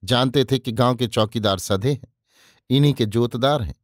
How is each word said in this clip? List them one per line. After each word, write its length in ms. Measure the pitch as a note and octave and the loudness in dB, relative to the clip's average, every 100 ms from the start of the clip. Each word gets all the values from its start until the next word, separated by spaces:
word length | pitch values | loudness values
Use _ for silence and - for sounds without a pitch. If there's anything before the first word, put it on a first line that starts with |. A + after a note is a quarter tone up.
जानते 400 | F#2+ B2 C3 C3+ | 0 0 2 0
थे 140 | B2+ C3 | 0 -2
कि 140 | - | -2
गांव 240 | A2 B2 B2 | 0 0 2
के 100 | A#2 | -2
चौकीदार 520 | A#2 G#2+ A#2 G#2 F#2+ | 0 0 0 -2 -2
सधे 340 | - G2 A#2 | -2 -2 0
हैं, 220 | D3 - _ _ _ _ _ _ | -4 -8 _ _ _ _ _ _
इन्हीं 240 | C3 D3 | 2 2
के 120 | C#3 A2 | 2 0
जोतदार 560 | A2 A#2+ A#2 C3 D3 | 0 -2 0 -2 0
हैं। 120 | F2+ B1 | -4 -10